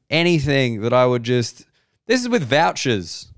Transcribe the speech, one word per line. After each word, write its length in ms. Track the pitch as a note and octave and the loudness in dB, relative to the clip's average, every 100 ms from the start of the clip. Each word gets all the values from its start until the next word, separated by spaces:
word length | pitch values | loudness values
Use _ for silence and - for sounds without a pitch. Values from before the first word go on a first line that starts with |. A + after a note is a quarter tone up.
| - | -4
anything 720 | D#3+ E3+ E3 C#3 C#3 B2+ A2 | 0 2 2 2 0 0 -2
that 120 | A2+ | 0
I 120 | B2 B2+ | 2 2
would 160 | B2 | 2
just, 460 | A#2 B2 A#2 - - _ _ _ - | 0 -2 -2 -8 -20 _ _ _ -4
this 140 | B3+ | -2
is 80 | B3 | 0
with 120 | A#3 | -2
vouchers, 920 | B2 C#3 E3 - C3+ G#2+ E2 - - | 0 2 2 0 -2 -2 -4 -14 -18